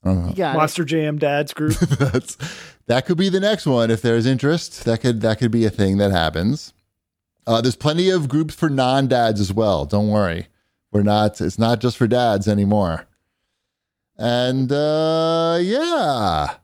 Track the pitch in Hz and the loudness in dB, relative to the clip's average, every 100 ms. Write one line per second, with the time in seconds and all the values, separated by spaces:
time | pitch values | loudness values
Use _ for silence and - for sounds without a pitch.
0 | 92 95 85 185 170 139 156 - 156 160 | 0 0 0 -2 -2 0 0 -2 -2 0
1 | 151 151 147 143 147 - 151 - 170 143 | -2 -2 0 0 -4 -4 -2 0 0 0
2 | 139 110 - - 160 - - - - 120 | 0 0 -4 -14 -14 -14 -20 -20 -2 -2
3 | 127 170 196 185 196 214 - 127 113 113 | 0 0 2 2 0 0 0 2 2 2
4 | 123 117 117 131 143 170 - - - 113 | 2 2 2 0 0 0 -4 -8 -2 0
5 | 127 117 113 110 123 113 110 - 98 98 | 0 0 0 0 0 2 0 2 0 2
6 | 101 92 80 76 95 147 - _ _ _ | 2 2 0 0 -2 -2 -8 _ _ _
7 | _ _ _ _ - 113 123 117 151 156 | _ _ _ _ -2 0 0 0 -2 0
8 | 185 185 143 139 156 - 165 139 127 135 | 2 0 0 -2 -2 -2 -2 0 2 2
9 | 135 123 117 104 98 98 110 90 71 104 | 2 2 2 0 -2 0 0 0 0 0
10 | 104 107 98 85 92 _ _ _ _ 104 | 2 2 0 -2 -8 _ _ _ _ 0
11 | 104 104 107 - 82 101 113 120 123 - | 2 2 0 0 -6 -2 0 0 -2 0
12 | 117 123 123 101 101 101 101 104 92 80 | 0 2 2 0 0 0 2 2 0 -4
13 | - _ _ _ _ _ _ _ _ _ | -10 _ _ _ _ _ _ _ _ _
14 | _ _ 113 120 123 131 131 143 151 156 | _ _ -2 0 0 0 0 0 0 0
15 | 160 160 165 165 165 170 180 233 330 330 | 0 0 0 0 0 0 0 -2 -2 -2
16 | 247 131 101 80 71 - | -2 0 0 0 -4 -8